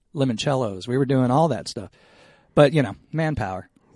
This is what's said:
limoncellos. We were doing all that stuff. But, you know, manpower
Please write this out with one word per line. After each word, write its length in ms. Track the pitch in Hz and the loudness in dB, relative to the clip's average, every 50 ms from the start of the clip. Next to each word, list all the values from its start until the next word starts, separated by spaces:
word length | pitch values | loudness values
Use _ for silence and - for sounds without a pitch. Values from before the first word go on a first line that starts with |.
| _ _ - | _ _ -4
limoncellos. 720 | 147 135 131 110 107 - 147 135 131 123 104 98 92 92 117 | -2 -2 -2 -2 -2 -2 -2 -2 0 -2 -4 -6 -8 -6 -2
We 100 | 127 135 | -2 0
were 80 | 139 | 0
doing 240 | 123 139 131 127 123 | 2 2 2 2 4
all 180 | 127 147 165 160 | 4 4 2 2
that 200 | 120 87 - - | 0 -4 -8 -10
stuff. 220 | - 113 95 - _ _ _ _ _ - - - _ _ _ _ _ | -12 -12 -12 -14 _ _ _ _ _ -20 -20 -20 _ _ _ _ _
But, 180 | 165 147 135 | 4 4 6
you 100 | 160 147 | 4 2
know, 140 | 127 98 104 - _ _ | 0 0 -4 -10 _ _
manpower 560 | - 156 160 156 147 113 110 92 92 92 - _ _ _ _ _ - | -6 -4 -2 -2 -2 -4 -6 -6 -8 -10 -12 _ _ _ _ _ -20